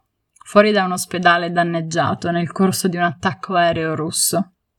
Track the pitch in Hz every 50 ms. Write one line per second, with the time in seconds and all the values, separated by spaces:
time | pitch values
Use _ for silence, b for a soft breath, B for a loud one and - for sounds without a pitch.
0 | _ _ _ _ _ _ _ _ - - - 202 208 214 214 202 190 185 180 185
1 | - - - 180 180 175 170 175 175 175 175 175 170 170 170 165 160 160 160 170
2 | 147 135 170 - - 175 170 170 170 - - - 190 190 190 - - 190 165 175
3 | 175 175 - - - 190 - - - - 190 175 170 165 165 165 160 160 156 156
4 | 151 170 - - - - - 170 196 - _ _ _ _ _